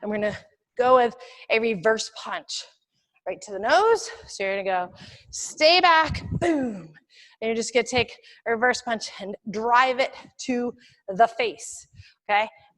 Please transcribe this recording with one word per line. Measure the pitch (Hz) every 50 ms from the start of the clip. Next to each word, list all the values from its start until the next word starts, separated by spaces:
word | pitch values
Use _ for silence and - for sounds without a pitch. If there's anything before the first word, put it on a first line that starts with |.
and | - 208
we're | 214
gonna | 214 208 208 196 - - _ _ _ _ _ _ _
go | 247 247 254
with | 254 247 240 - - - - - - - -
a | - 226
reverse | 220 226 226 190 156 220 220 220 - - -
punch. | - - 220 202 175 147 _ - - - - _ _ _ _ _ _ _ _ _ _ _
Right | - 190 180
to | - -
the | 208 190
nose. | 202 226 285 339 403 453 466 427 - - - - -
So | - - -
you're | 202 196 190 196
gonna | 196 190 190 185 180 180
go, | - - - - - - - _
stay | - - - - - - 302 311 339 359
back, | 359 359 330 320 320 302 - - - -
boom. | - - - 349 330 294 262 247 214 190 170 160 151 - _ _ _ _ - _ _ _
And | - 226
you're | 226
just | 226 226 220
gonna | - 254 226
take | 233 - 254 233 233 - - _ - - _ _
a | -
reverse | 233 226 220 247 247 -
punch | - - 233 220 - - - -
and | 208 190 208 - _ -
drive | 185 214 220 233 240 240 262 262 254 247
it | 269 - - - - - _ _ -
to | - 262 240 240 240 240 _ _ - _ _ _ -
the | 196 185 226 220
face, | - - 254 220 160 - - - - - - _ _ - - - _ _ _ _
okay? | 208 202 220 220 _ _ _ _ _